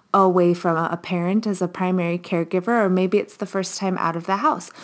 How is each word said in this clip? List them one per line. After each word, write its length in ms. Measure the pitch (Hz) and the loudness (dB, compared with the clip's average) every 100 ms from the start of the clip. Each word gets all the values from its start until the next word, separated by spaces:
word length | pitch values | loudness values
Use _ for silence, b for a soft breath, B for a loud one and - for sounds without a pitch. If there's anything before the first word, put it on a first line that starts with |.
| - | -2
away 400 | 196 190 180 175 | 4 4 6 4
from 220 | 175 180 165 | 2 0 0
a 220 | 165 175 | 0 -4
parent 500 | - 180 175 208 214 | -4 -2 0 0 0
as 140 | 185 | -2
a 60 | 175 | -4
primary 500 | 175 185 185 170 175 | -2 -2 0 0 -2
caregiver, 640 | 175 170 165 185 185 233 | -2 -2 0 -2 0 2
or 60 | 196 | 2
maybe 300 | 185 185 202 | 2 2 0
it's 180 | - - | -2 -10
the 80 | 190 | -6
first 320 | 196 185 - | -4 -4 -4
time 200 | 196 190 | -4 -2
out 200 | 165 165 | -2 -4
of 80 | 170 | -4
the 120 | 196 | -2
house. 320 | 294 190 - B | 0 -2 -6 B